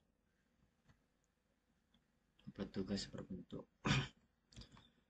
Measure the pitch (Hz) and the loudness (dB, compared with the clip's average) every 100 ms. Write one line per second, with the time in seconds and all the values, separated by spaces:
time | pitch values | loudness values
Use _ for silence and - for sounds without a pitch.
0 | _ _ _ _ _ _ _ _ - - | _ _ _ _ _ _ _ _ -20 -20
1 | _ _ _ _ _ _ _ _ _ - | _ _ _ _ _ _ _ _ _ -20
2 | _ _ _ - - - 95 101 95 101 | _ _ _ -18 -10 -6 -2 0 2 0
3 | - - - 90 - - - _ - - | -2 -6 -6 -8 -6 -8 -10 _ 4 6
4 | - - - _ _ - - - - _ | 4 -6 -20 _ _ -20 -18 -20 -20 _